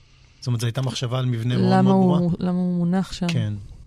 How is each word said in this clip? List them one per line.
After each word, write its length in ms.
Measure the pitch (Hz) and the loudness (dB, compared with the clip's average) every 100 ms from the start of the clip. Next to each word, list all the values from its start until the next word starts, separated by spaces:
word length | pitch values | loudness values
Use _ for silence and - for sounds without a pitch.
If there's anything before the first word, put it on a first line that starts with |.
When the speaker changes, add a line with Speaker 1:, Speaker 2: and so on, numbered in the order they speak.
| - - - _ | -20 -20 -20 _
Speaker 1:
זאת 80 | - | -4
אומרת, 140 | 117 | -2
זו 60 | 117 | -2
הייתה 140 | 120 | -2
מחשבה 380 | 131 113 120 127 | -4 -4 -4 -2
על 60 | 131 | -2
מבנה 320 | 117 120 151 | -2 -2 0
מאוד 140 | 185 | 4
Speaker 2:
למה 100 | 185 | 4
Speaker 1:
מאוד 140 | 190 190 | 4 4
Speaker 2:
הוא, 220 | 185 175 | 4 2
Speaker 1:
ברורה? 180 | 175 165 | 2 -2
Speaker 2:
למה 180 | 180 180 | -2 0
הוא 200 | 180 175 | 0 0
מונח 340 | 175 190 185 | 0 0 -2
שם? 160 | - 175 | -4 -4
Speaker 1:
כן. 260 | 139 107 101 104 - | -2 -2 -6 -12 -20